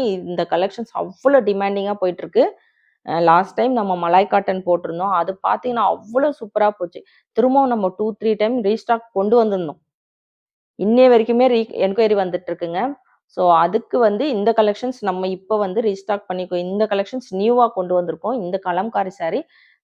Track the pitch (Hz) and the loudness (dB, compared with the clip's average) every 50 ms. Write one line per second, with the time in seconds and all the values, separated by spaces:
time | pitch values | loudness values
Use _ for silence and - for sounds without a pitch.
0 | 262 214 190 185 175 175 175 175 170 - 165 170 185 202 - 240 226 _ - 175 | 0 -2 -2 -4 -6 -6 -4 -4 -2 -2 0 -2 -2 -2 -4 -8 -12 _ -8 -8
1 | 170 180 196 _ - 269 285 262 202 208 196 196 196 196 202 202 196 202 208 208 | -8 -8 -8 _ 2 4 4 4 4 2 -2 0 -2 -2 -2 -2 -4 -4 -4 -2
2 | 185 180 170 - 165 165 - 220 302 427 - _ _ _ _ _ _ _ _ _ | -2 -4 -4 -6 -10 -2 2 2 2 2 0 _ _ _ _ _ _ _ _ _
3 | - - 156 170 170 165 165 175 190 - - 220 226 262 254 233 202 196 180 175 | -8 -6 -2 2 4 4 4 4 2 0 -2 -2 0 0 0 0 0 -2 -2 -2
4 | 170 170 175 190 202 202 208 202 196 196 190 190 185 180 175 170 175 165 165 170 | 0 2 4 4 4 4 0 0 0 0 -4 -4 0 0 0 0 -2 -6 -8 -6
5 | 185 202 190 170 170 190 190 - - 190 208 220 - 247 240 233 202 180 165 - | -4 -2 0 -2 -2 -4 -6 -4 -2 -2 -2 -2 -2 -4 -2 0 0 0 -2 -2
6 | - 208 226 262 294 294 285 - 233 208 - 214 208 208 208 - 180 175 - - | -6 -4 -2 0 0 0 -2 -4 -12 -6 -2 0 0 0 0 -2 -10 -10 -10 -18
7 | - _ _ _ _ _ - 226 240 254 262 277 269 254 240 214 196 185 185 - | -20 _ _ _ _ _ -2 0 2 4 4 2 2 2 0 -2 -2 -4 -2 -4
8 | 214 220 214 - 214 226 214 202 208 220 254 247 202 196 220 220 - - 233 226 | -4 -4 -4 -2 -2 -2 0 0 0 0 0 0 0 -2 -2 -2 0 -2 -2 -2
9 | 226 - - 196 196 208 240 240 220 214 196 185 170 147 - _ _ _ _ _ | -2 -6 -4 -2 0 4 4 4 4 2 0 -2 -4 -6 -10 _ _ _ _ _
10 | _ _ _ _ _ _ _ _ _ _ _ _ _ _ _ - 185 214 233 254 | _ _ _ _ _ _ _ _ _ _ _ _ _ _ _ -4 -2 2 4 6
11 | 262 254 240 220 220 240 233 240 254 254 247 226 220 - - - 185 190 196 220 | 6 6 6 4 4 2 2 2 4 4 2 0 -2 -2 -4 -2 -2 -2 0 0
12 | 220 214 214 202 185 180 175 180 - - 175 - 175 170 170 185 233 277 285 _ | 2 2 2 0 0 -2 -4 -8 -8 -8 -8 -8 -8 -6 -4 -4 -4 -6 -6 _
13 | _ _ _ _ _ _ - - 180 175 170 165 170 180 196 240 - - - 254 | _ _ _ _ _ _ -4 0 4 4 6 6 4 2 0 -4 -4 -2 0 2
14 | 233 208 202 208 285 311 247 196 202 233 214 226 214 208 208 - 247 254 254 - | 2 2 2 0 -2 -2 -2 0 0 2 2 2 2 0 0 -2 -6 -8 -8 -4
15 | 214 196 185 185 190 190 185 185 190 - 220 208 208 185 185 226 226 214 196 190 | -4 -4 -4 -2 -4 -4 -6 -8 _ -4 -2 -2 -2 -2 -2 -2 -2 -2 -4 -4
16 | - - 202 202 - - 185 185 180 180 180 175 175 180 196 208 214 208 202 196 | -6 -6 -6 -6 -6 -8 -8 -8 -6 -4 -4 -4 -4 -4 -2 -2 -2 0 0 -2
17 | 196 - 254 254 - - 185 190 202 226 240 247 240 220 - 190 180 175 180 180 | -4 -4 -8 -12 -10 -8 -4 -2 0 2 4 4 2 2 0 -4 -4 0 0 0
18 | 180 165 160 165 - 214 269 240 180 175 190 185 190 185 175 180 202 226 - 202 | 0 -2 -6 -6 -6 -6 -4 -4 -6 -6 -6 -6 -4 -4 -4 -2 -4 -4 -4 -4
19 | 190 190 - - 170 165 190 277 - _ _ _ _ _ _ _ | -4 -4 -6 -6 -6 -4 -4 -4 -6 _ _ _ _ _ _ _